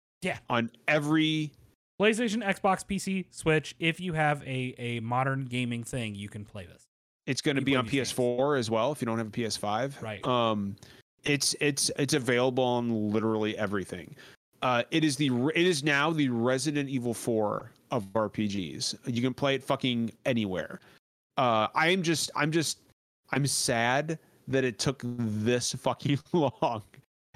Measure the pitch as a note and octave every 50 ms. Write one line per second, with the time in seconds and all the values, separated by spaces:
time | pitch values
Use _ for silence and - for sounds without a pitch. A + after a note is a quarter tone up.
0 | _ _ _ _ - F#3 C3+ - - _ B2 A#2 A#2 A#2 - _ _ - D3+ D#3
1 | D3 D3 D#3 D#3+ D#3 D#3 D#3 D#3 D3+ D3+ - _ - - _ _ _ _ _ _
2 | G3 G#3+ A3+ G3+ B3 A3+ G3 A#3 A3 G3 F#3 - - G3+ F#3 F3+ - - G3+ F#3+
3 | - G3 F#3+ F#3+ F3+ - - - - D#3+ D#3 D#3 D3 - - - E3 E3 D#3+ -
4 | F3+ F#3 D#3+ D#3 D#3 D3 D3 C#3+ - - C3+ B2+ B2+ B2+ B2 - B2 A#2+ A#2+ A#2
5 | A2+ A2+ A#2+ B2+ C3 C#3 C3+ C3+ C3+ B2 B2 B2 B2 A#2+ A#2+ A#2 A#2 - - C3
6 | A#2 A2 G#2 G2+ G#2 G2+ - G#2+ G2+ - - G#2 F2+ E2+ E2+ - - _ _ _
7 | _ _ _ _ _ - C#3 - - D#3 C#3+ C3+ B2 C3 C3+ C3 B2 A2 A#2 C#3
8 | B2 - - - B2+ A#2+ A#2+ A#2+ C3 C#3+ D3 C3+ A#2 G#2 A2+ A2 A2+ C3+ D3+ -
9 | B2+ A#2 A2+ A2+ A2+ G#2+ G#2 A#2+ A#2 G#2+ G#2 - - G#2 G#2 A2 B2+ C#3 C#3 -
10 | A#2+ A2 G#2+ F#2+ - C#3+ B2+ B2 A#2 A2+ A2 G#2 G2+ G2 G2+ - - - - -
11 | _ _ _ _ - - C#3+ C#3 - - - - D3+ D3 C#3+ - - - - -
12 | D3 C3 D#3 D3 A#2+ A#2+ B2 A#2+ B2 C3+ B2 B2+ B2+ B2 B2 A#2+ A#2+ A#2+ A#2 G#2+
13 | G#2+ G#2 G#2 A2 G#2+ A2+ A2 G#2+ G#2+ G#2+ G#2 - G#2+ G2 G2+ G2+ F2+ - - F2+
14 | D#2+ - - - - - - _ _ _ _ _ - C3 B2 A#2 A#2+ - - E3
15 | D#3 D#3 C3+ B2 D3+ C#3 B2+ A#2+ B2 D3 E3 E3+ E3+ F#3 F3+ C#3 C3+ D3+ C#3+ C#3
16 | C#3+ D#3+ E3+ D#3 D3 C3 A#2+ A#2 A2+ B2 B2+ C3+ B2+ D#3 D3 D3 C#3+ C3+ C#3 C3
17 | A#2+ B2 A#2 - - C3 A#2 A2 G#2+ G#2 A2 G#2+ - A#2 - _ _ _ - B2+
18 | G2+ G2 F#2+ A2+ G#2+ G2+ - - G#2+ G#2 G2 G2+ F2+ D2+ C#2 - C3 - - -
19 | - C#3 A#2+ A#2 A#2+ C3 B2 - C#3+ C#3 C3+ C3+ C3 - C#3 - - C3 A#2+ A#2
20 | A#2 A2 - - _ - B2+ A#2 G#2+ G2 F#2 E2+ D2+ - - - - - - -
21 | _ _ _ _ _ _ _ - C3+ B2 A2+ A2 G#2+ - - D3+ D#3+ E3 F#3 G3
22 | E3+ E3 E3 C#3+ - - - - D3 D3+ D#3 E3+ D3+ - - - _ _ _ _
23 | _ _ _ _ _ _ - C3 C#3+ C3+ - - - - B2 A2+ A#2 A#2+ B2+ C#3
24 | D3+ D3+ D#3+ D3+ - _ _ _ _ - B2+ C3+ C3 B2+ A2 - - D3 C3 -
25 | - A#2+ A#2+ B2 A#2+ A2 G#2+ G#2+ G#2+ A2+ B2 B2 A#2+ - - B2+ - C3 A#2 -
26 | - - C#3+ C#3 - - - F3+ D3 C3 - - - C#3+ A#2 A2 - - - -
27 | - _ _ _ _ _ _